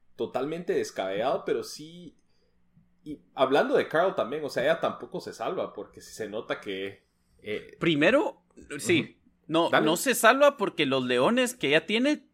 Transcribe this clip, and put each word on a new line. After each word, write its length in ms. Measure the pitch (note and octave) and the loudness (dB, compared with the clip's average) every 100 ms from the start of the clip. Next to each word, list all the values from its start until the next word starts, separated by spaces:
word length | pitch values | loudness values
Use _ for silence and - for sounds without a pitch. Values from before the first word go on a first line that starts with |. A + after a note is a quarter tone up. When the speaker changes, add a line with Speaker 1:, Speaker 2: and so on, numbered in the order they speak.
| _ - | _ -8
Speaker 1:
totalmente 560 | - B2 C#3+ E3 F3+ | -6 -4 -4 -4 -2
descabellado, 720 | D3+ G#2 - F#2+ G2+ C3 F#3+ | -2 -2 -4 -4 -2 -2 -2
pero 180 | F3 A#2+ | -2 -4
sí, 540 | - - D#3 F3 E3+ - _ _ _ _ _ _ _ _ | -4 -14 -16 -18 -20 -20 _ _ _ _ _ _ _ _
y 160 | D3+ C#3 _ | -16 -16 _
hablando 420 | - C3 D3 B3+ G#3+ | 0 4 4 4 0
de 100 | - | 2
Carol 260 | D#3 F#3+ | 0 0
también, 280 | - A2+ D#3 | 0 -4 -4
o 40 | C#3 | -6
sea, 160 | C3+ | -2
ella 160 | C#3 E3 | 0 0
tampoco 400 | A2+ - B2 E3+ | -2 -6 -10 -12
se 120 | G#2 | -12
salva, 380 | - A#2+ F3+ G2 | -10 -8 -6 -8
porque 260 | G#2 F#2+ - | -10 -16 -18
sí 120 | - | -18
se 140 | - G#2 | -12 -8
nota 300 | G#2+ - C3+ | -8 -8 -8
que... 440 | G#2 F#2+ G2 G2 _ _ _ _ | -8 -8 -8 -12 _ _ _ _
Eh, 340 | - G#2 - - | -8 -8 -10 -4
Speaker 2:
Primero, 640 | E3 D3 E3+ C#4 - - _ - - C#3+ | 0 4 4 4 2 -6 _ -20 -14 -8
sí, 220 | - D#3+ G#2+ - | 0 0 0 -10
Speaker 1:
Ujú. 120 | _ _ - | _ _ -2
Speaker 2:
no, 220 | D#3+ E3 | 0 2
Speaker 1:
Dale. 140 | C3+ D#4 | 2 2
Speaker 2:
no 100 | C#4 | 2
se 160 | C4+ | 0
salva 420 | A3 A3+ C4+ C#4+ C#4+ | 4 4 6 4 4
porque 300 | G3 - C#3 | -2 0 0
los 180 | C3+ | 0
leones 500 | B2+ B2 D#3+ B3 A#3+ | 2 2 4 2 0
que 140 | - C#3+ | -2 2
ella 160 | D#3 D#3+ | 2 2
tiene 400 | A3 C#4 D4+ - | 0 2 0 -6